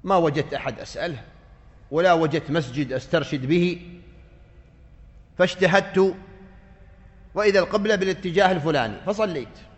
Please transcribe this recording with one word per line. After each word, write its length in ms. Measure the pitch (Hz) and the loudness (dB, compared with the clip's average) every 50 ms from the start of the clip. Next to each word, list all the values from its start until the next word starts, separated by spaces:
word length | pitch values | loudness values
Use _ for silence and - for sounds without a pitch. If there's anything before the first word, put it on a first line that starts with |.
| - | 0
ما 120 | 180 196 | 2 2
وجدت 380 | 180 170 156 139 156 139 - 143 | 2 2 2 0 -2 -4 -4 -6
أحد 260 | 131 - 139 113 - | -8 -6 -8 -8 -10
أسأله، 420 | - - - - - 175 147 117 107 - - - - - - - - - - - - - | -14 -12 -10 -8 -8 -8 -8 -10 -14 -20 -20 -20 -20 -20 -20 -20 -20 -20 -20 -20 -14 -4
ولا 220 | 135 160 175 185 175 | -2 2 4 4 4
وجدت 380 | 165 160 151 151 160 - - | 4 4 2 0 -2 -2 -2
مسجد 420 | 147 170 143 123 120 147 147 120 131 | -2 -2 -2 -4 -4 -4 -4 -4 -4
أسترشد 520 | 123 - - - 160 139 - 160 139 127 | -8 -4 0 0 0 0 -2 -6 -6 -2
به، 540 | 135 165 175 175 180 170 - - - - - - - - - - - - - - - - - - - - - - - - - - - - - - _ - | 0 2 2 2 0 -2 -6 -12 -18 -20 -20 -20 -20 -20 -20 -20 -20 -20 -20 -20 -20 -20 -20 -20 -20 -20 -20 -20 -20 -20 -20 -20 -20 -20 -20 -20 _ 0
فاجتهدت 760 | - 180 185 - - 190 170 180 196 190 - - 185 190 190 175 - - - - - - - - - - - - - - - - - - - - - - - - | 0 0 2 2 2 2 4 4 4 2 2 2 2 2 2 0 -6 -14 -20 -20 -20 -20 -20 -20 -20 -20 -20 -20 -20 -20 -20 -20 -20 -20 -20 -20 -20 -20 -8 -4
وإذا 260 | 190 208 208 190 196 | 2 2 4 4 4
القبلة 360 | 175 - - 214 202 220 214 | 2 2 0 -2 2 2 0
بالاتجاه 560 | 190 190 190 185 190 - 185 160 190 196 185 | 0 0 -2 -2 -4 -6 -2 2 4 4 4
الفلاني، 440 | 190 165 139 165 151 139 117 110 101 90 - | 2 0 0 0 0 0 0 -2 -6 -6 -6
فصليت. 520 | 180 208 202 220 196 170 143 117 101 - - - - - | -6 -2 -2 -2 -4 -4 -8 -10 -10 -16 -20 -20 -20 -20